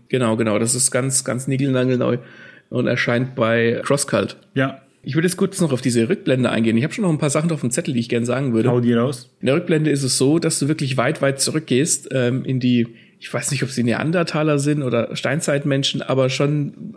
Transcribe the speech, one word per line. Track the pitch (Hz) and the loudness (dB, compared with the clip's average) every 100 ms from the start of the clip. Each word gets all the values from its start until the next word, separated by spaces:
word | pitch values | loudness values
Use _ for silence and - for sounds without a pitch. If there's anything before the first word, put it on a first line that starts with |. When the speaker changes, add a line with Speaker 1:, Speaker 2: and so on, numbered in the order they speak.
| - | -4
Speaker 1:
Genau, | 131 117 113 | 0 2 2
genau. | 113 107 | 2 2
Das | 117 123 | 0 2
ist | - | 0
ganz, | 127 135 131 | 0 0 -2
ganz | - 123 131 | -2 -4 -2
niegelnagelneu | 135 139 127 127 123 123 123 - - - - _ | 0 2 2 2 2 2 -2 -6 -20 -20 -20 _
und | 131 123 | -2 0
erscheint | 120 - 120 131 131 | 0 0 0 -2 0
bei | 113 117 117 113 | 2 2 2 0
Crosscult. | - 139 - 104 104 - _ | 0 0 0 0 -2 -6 _
Speaker 2:
Ja. | 139 135 - _ _ | -2 -2 -4 _ _
Speaker 1:
Ich | - 147 | -4 0
würde | 175 | 0
jetzt | 180 | 0
kurz | 190 - | -2 0
noch | 165 | -2
auf | 123 | 0
diese | 135 117 113 | 0 2 2
Rückblende | 196 - 127 120 | 0 0 2 2
eingehen. | - 113 113 | 2 2 2
Ich | |
habe | 156 | 0
schon | - | -2
noch | 190 | 0
ein | 151 | 0
paar | 151 | 0
Sachen | 156 170 | 0 -2
auf | 151 | -2
dem | 123 | -2
Zettel, | - 175 120 | -4 -2 -4
die | |
ich | 113 | -2
gern | 120 | -2
sagen | 120 123 139 | -2 -2 0
würde. | 113 120 | 2 2
Speaker 2:
Hau | 123 | 2
die | 120 | 2
raus. | 117 127 139 - _ | 2 0 -4 -12 _
Speaker 1:
In | 127 | 0
der | 156 | 0
Rückblende | 180 156 151 | 2 0 2
ist | 143 | 0
es | 131 - | 0 2
so, | 135 165 | 2 2
dass | 160 - | 0 0
du | 143 | -2
wirklich | 156 135 127 | -2 -2 0
weit, | 123 - | -2 0
weit | 139 135 | -2 0
zurückgehst, | 127 156 151 127 160 - - | -2 -2 0 2 2 -2 -2
ähm, | 135 120 131 - | -2 0 0 -2
in | 127 | 0
die, | 123 123 113 - - _ | 2 2 0 -6 -20 _
ich | - | -8
weiß | 123 - | -6 -4
nicht, | 139 | -4
ob | 131 | -2
sie | - | -2
Neandertaler | 117 107 151 175 170 156 156 143 | 0 0 0 0 0 0 0 0
sind | 143 151 | 0 -2
oder | 127 117 113 - | 0 0 -2 -4
Steinzeitmenschen, | 123 147 - 143 147 139 135 - | -4 -2 -2 -2 0 0 -2 -4
aber | - 131 131 | -2 0 2
schon | 131 143 151 143 - - | 0 0 0 -4 -8 -14